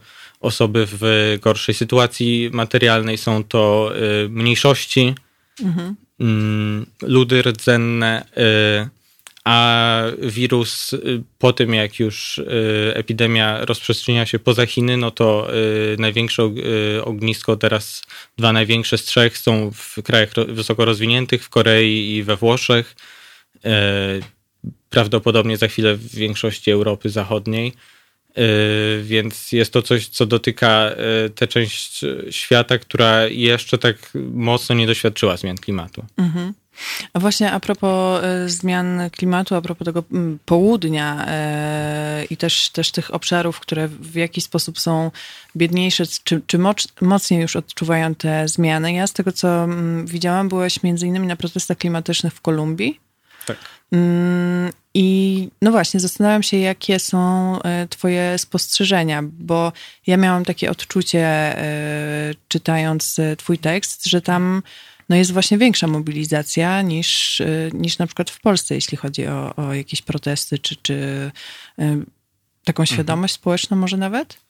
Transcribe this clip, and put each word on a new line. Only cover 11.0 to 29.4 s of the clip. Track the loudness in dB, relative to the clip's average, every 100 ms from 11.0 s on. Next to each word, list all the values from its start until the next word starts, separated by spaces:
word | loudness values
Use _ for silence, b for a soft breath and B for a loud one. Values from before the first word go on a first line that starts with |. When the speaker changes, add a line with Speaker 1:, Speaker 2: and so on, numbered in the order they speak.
| -4 -6 -8 _
Speaker 1:
po | 4
tym, | 4 2
jak | 2 0 -2
już, | -2 -2 -8 -8
y, | -4 0 0 2 0 -2
epidemia | -2 0 2 4 2 0 -2
rozprzestrzenia | -2 -2 -2 0 0 0
się | 0
poza | 2 2 0
Chiny, | 0 0 0
no | -2
to, | 2 2 2 0 0 0 0 -2
y, | 0
największe | 0 0 0 0
og-, | 0 -2 -2 0 0 -2
y, |
ognisko | -4 -2 -2 0 0 2
teraz, | 2 0 -2 -12 B B B 0
dwa | 2
największe | 4 2 0 0 -2
z |
trzech | 2 4 4 2
są | 2 2 0
w | -6 -12 -10
krajach | 0 2 2
ro-, | 0 -2
wysoko | -4 -2 2 2
rozwiniętych, | 2 2 0 0 -2
w | 0
Korei | 4 6 6 4 2 -2 -4
i |
we | -2 0
Włoszech. | 2 2 2 2 0 -10 B B B B B _ 0
E, | 2 2 0 -2 -4 -8 _ _ _ -16 -16 _
prawdopodobnie | 2 2 2 2 2 2 0
za | -2
chwilę | 2 2 0
w | -4 -6
większości | -4 -2 -4 -2 2
Europy | 2 2 -2 -4
Zachodniej. | -4 -2 -4 -2 -4 -6 b b b b b _ 0
E, | 2 4 2 0 0 -2
więc | 0 0 0 -6